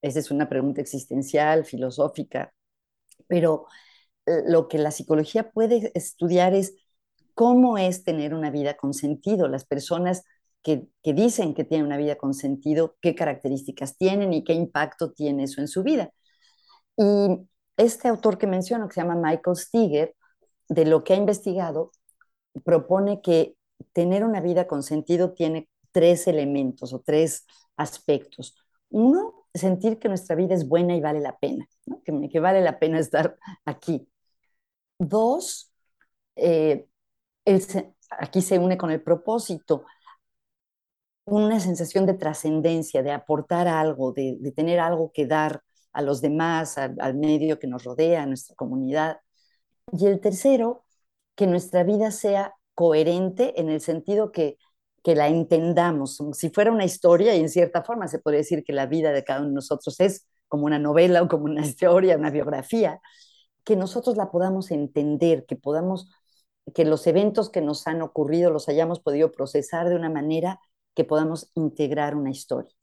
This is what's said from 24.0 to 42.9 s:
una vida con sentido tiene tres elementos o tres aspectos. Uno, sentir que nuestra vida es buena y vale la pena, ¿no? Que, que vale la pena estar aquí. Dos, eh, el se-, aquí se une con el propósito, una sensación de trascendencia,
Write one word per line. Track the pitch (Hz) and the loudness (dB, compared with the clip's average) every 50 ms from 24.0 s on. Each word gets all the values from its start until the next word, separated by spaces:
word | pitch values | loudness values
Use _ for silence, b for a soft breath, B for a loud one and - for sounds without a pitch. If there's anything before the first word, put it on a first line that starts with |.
| 170 180 185 196 208 | 0 2 2 0 0
una | 226 220 196 | 0 -2 -2
vida | 160 175 175 170 175 180 | -2 0 0 0 0 -2
con | 160 143 139 | -4 -6 -4
sentido | - 151 151 151 - 170 170 180 175 175 | -4 -4 -4 -2 0 0 0 0 0 0
tiene | _ 170 160 160 160 156 _ _ _ _ _ | _ -2 -2 -2 -4 -8 _ _ _ _ _
tres | _ 185 165 170 175 165 175 - | _ 4 4 6 4 4 2 0
elementos | 170 151 143 139 143 139 135 131 127 - - 127 127 | 0 0 0 0 0 0 -2 -2 -4 -6 -12 -12 -12
o | 127 | -12
tres | _ - 151 151 160 160 156 - _ b b b b b _ - | _ 0 2 2 2 2 -2 -8 _ b b b b b _ -8
aspectos. | 151 147 - - _ - 151 135 - _ - - 127 - _ _ _ _ _ _ _ _ | -8 -8 -8 -14 _ -2 -2 -2 -2 _ -20 -20 -20 -20 _ _ _ _ _ _ _ _
Uno, | - 214 226 247 285 359 415 453 - _ _ _ _ | 0 2 4 4 4 4 0 -4 -10 _ _ _ _
sentir | 175 175 190 185 180 190 220 220 220 | -4 -2 -2 -2 0 0 -2 -2 0
que | - 226 | -2 -4
nuestra | 196 180 - - 170 | -4 -4 -4 -4 -2
vida | 156 180 190 190 | -2 0 0 0
es | 180 156 131 | -2 0 0
buena | 147 170 175 175 175 | 0 2 2 2 0
y | 170 | 0
vale | 147 151 151 151 | -2 -2 -2 -2
la | 147 135 - _ | -4 -6 -8 _
pena, | - 143 139 - - _ _ _ _ | -6 -6 -6 -6 -12 _ _ _ _
¿no? | - 262 - _ | -16 -16 -14 _
Que, | - 151 143 147 151 | -6 -6 -4 -6 -4
que | - 165 | -4 0
vale | 160 180 190 196 | 2 2 4 4
la | 185 165 147 - | 2 2 0 0
pena | - 160 160 160 | -2 0 0 0
estar | 160 - - 151 156 160 - _ B B 190 B _ | -2 0 0 0 0 0 -2 _ B B -18 B _
aquí. | - 139 - - - 165 135 139 _ _ _ _ _ _ _ _ _ _ _ _ _ _ _ _ _ _ _ | -10 -10 -10 -6 -6 -6 -6 -6 _ _ _ _ _ _ _ _ _ _ _ _ _ _ _ _ _ _ _
Dos, | 185 151 165 214 220 233 262 339 370 - - - - _ _ _ _ _ _ _ _ _ _ _ _ _ _ | -6 -2 0 0 2 2 0 -2 -4 -8 -12 -12 -14 _ _ _ _ _ _ _ _ _ _ _ _ _ _
eh, | - - 175 170 160 156 156 143 - - _ _ _ _ _ _ _ _ _ _ _ _ | -2 2 2 2 4 4 2 0 0 -2 _ _ _ _ _ _ _ _ _ _ _ _
el | - 196 190 | 4 4 4
se-, | 190 - - 190 - - _ _ _ _ | 4 0 -6 -6 -6 -6 _ _ _ _
aquí | - - - - - 185 | -12 -12 -12 -4 -2 -2
se | 180 - 196 180 | 0 2 2 2
une | 175 185 185 180 | 2 2 0 0
con | - 165 | -2 -2
el | 160 160 | -4 -4
propósito, | 160 - 170 165 - - 220 240 226 - 190 - _ _ 160 139 B B B B B B B B _ _ _ _ _ _ _ _ _ _ _ _ _ _ _ _ _ _ _ _ _ | 0 0 0 0 0 -4 -4 -4 -4 -6 -10 -12 _ _ -2 -2 B B B B B B B B _ _ _ _ _ _ _ _ _ _ _ _ _ _ _ _ _ _ _ _ _
una | - 202 208 214 214 220 226 | -2 2 2 4 4 2 2
sensación | 185 185 175 156 175 160 - 196 190 | 0 -2 -2 -4 -4 -2 0 0 2
de | 190 190 | 2 0
trascendencia, | 190 - 156 151 - - 156 156 156 151 170 165 165 160 - | 0 -2 -6 -6 -4 -4 -2 -2 2 2 0 0 0 -4 -2